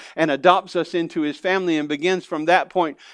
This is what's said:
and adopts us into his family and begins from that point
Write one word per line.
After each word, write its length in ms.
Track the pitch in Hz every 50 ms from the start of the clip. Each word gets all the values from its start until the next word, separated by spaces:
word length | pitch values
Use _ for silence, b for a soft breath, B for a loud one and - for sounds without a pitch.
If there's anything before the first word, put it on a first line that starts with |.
| B B B
and 140 | 160 160 156
adopts 460 | 139 135 135 180 180 190 185 175 -
us 180 | 175 156 - -
into 280 | 170 170 165 - 165
his 160 | 151 147 143 -
family 400 | - 185 190 190 185 175 160 151
and 100 | 147 147
begins 380 | 151 147 160 185 190 180 -
from 180 | - 180 151 156
that 220 | 165 180 175 139 -
point 300 | - 185 165 156 139 B B B